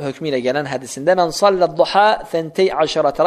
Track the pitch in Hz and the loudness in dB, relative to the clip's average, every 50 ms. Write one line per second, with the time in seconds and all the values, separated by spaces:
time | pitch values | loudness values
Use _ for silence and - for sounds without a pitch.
0 | 147 139 127 - 160 151 139 127 120 127 131 147 147 135 139 131 135 117 - 135 | -8 -8 -8 -8 -6 -4 -4 -2 -2 -2 -2 -2 -4 -4 -6 -8 -8 -10 -12 -4
1 | 139 170 185 190 175 165 151 - 202 202 196 180 180 160 156 165 165 - - 196 | 0 2 4 4 2 0 0 2 2 2 4 4 2 0 2 0 0 2 4 2
2 | 208 214 233 - - - - 165 160 156 - - 190 185 - 147 160 143 - 160 | 4 4 2 0 -4 -6 -6 -6 -6 -4 -2 0 0 0 0 0 -2 -2 0 0
3 | 151 143 139 - 160 | 0 0 0 2 0